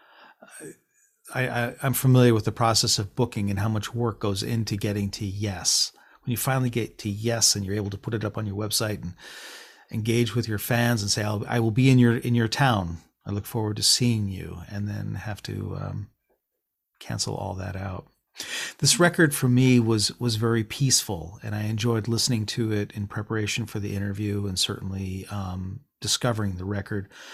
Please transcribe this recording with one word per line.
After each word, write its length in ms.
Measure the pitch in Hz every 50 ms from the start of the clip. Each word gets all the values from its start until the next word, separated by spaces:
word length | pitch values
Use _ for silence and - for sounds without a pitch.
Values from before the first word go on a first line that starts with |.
| _ _ - - - - - _ - - - - - - - _ _ _ _ _ _ _ _ _ _ - -
I, 140 | 131 127 123
I, 280 | - 120 120 120 - -
I'm 120 | - 139 123
familiar 400 | - - 131 127 127 123 123 113
with 120 | 107 101
the 60 | 110
process 480 | 104 - 120 113 110 - - 110 - -
of 160 | 101 98 -
booking 340 | - 123 120 - 113 101 101
and 100 | 98 95
how 100 | 104 113
much 260 | 107 107 101 - -
work 240 | 117 120 113 101 -
goes 240 | - 104 98 95 104
into 340 | 113 117 113 110 - 113 101
getting 320 | - 107 101 104 101 98
to 140 | - - 110
yes. 680 | 98 95 101 107 104 95 90 - - - - - - - _ - _ - _ _
When 80 | -
you 60 | 120 104
finally 320 | - 135 131 135 127 123
get 280 | 117 120 107 - - -
to 100 | - 104
yes 460 | 101 104 110 117 117 113 101 - -
and 100 | 104 98
you're 100 | 95 101
able 140 | 107 101 101
to 80 | 101 -
put 160 | - 120 117
it 100 | 107 110
up 140 | 107 - 113
on 80 | 107
your 100 | 104 95
website 460 | 101 107 104 - - 113 107 104 -
and 120 | - 87 92 - - - - - - - - - - - - - - -
engage 440 | 113 110 107 117 113 120 120 104 -
with 120 | 120 113 107
your 100 | 107 101
fans 440 | - - 123 117 120 120 120 110
and 80 | 101 101
say, 140 | - 113 104
"I'll, 200 | 107 107 104 117 -
I 120 | 113 120
will 120 | 113 113
be 180 | 104 131 127 131
in 100 | 131 127
your, 180 | 120 120 117 -
in 180 | - 120 120
your 120 | 120 113 110
town. 500 | - - 143 131 117 101 90 85 85 82 - _ _ _ -
I 60 | -
look 140 | 101 104 101
forward 320 | - - 117 107 107 107 110
to 60 | 101
seeing 440 | - - - 127 120 117 110 104 98
you," 320 | 95 90 85 85 87 87 85 -
and 180 | 101 101 101 104
then 280 | 101 104 101 104 104
have 260 | 98 98 107 101 - -
to, 340 | - - - 98 98 98 98
um, 300 | 98 - - 101 101 - _ _ _ _ _ _ _ _ _ _ _ _ _ _ _ _ _ -
cancel 360 | - - 117 107 - - 101
all 180 | - - 95 95
that 200 | 92 92 95 95
out. 320 | 95 98 95 92 - - - _ _ _ _ _ - - - - - - - - -
This 200 | 151 135 - 123
record 340 | 175 175 170 - 170 143 143
for 140 | - 135 127
me 320 | 123 127 131 127 127 123
was, 400 | 113 113 113 107 101 - - -
was 160 | 120 120 110
very 280 | 107 117 113 117 113 110
peaceful, 760 | 107 - - 143 131 123 - - - 101 85 78 85 98 -
and 140 | - 110 104
I 80 | 107 107
enjoyed 440 | 107 110 107 110 120 113 113 107 120
listening 380 | 117 113 - - 123 110 107 107
to 240 | - - 117 110
it 200 | 107 104 104 - -
in 140 | 107 101 101
preparation 580 | - 107 104 - 113 110 104 101 - - 113
for 140 | 107 - 110
the 160 | 101 104 101
interview 500 | 98 101 101 98 104 107 104 101 101 101 101
and 120 | 92 -
certainly, 680 | - - 101 - - 95 95 95 95 92 92 95 95 -
um, 500 | 101 101 95 92 92 92 92 92 98 101 - _ _ _
discovering 540 | - 101 - - - - 101 107 107 98 92
the 100 | 90 92
record 440 | 98 104 101 101 - 107 101 92 - - - - -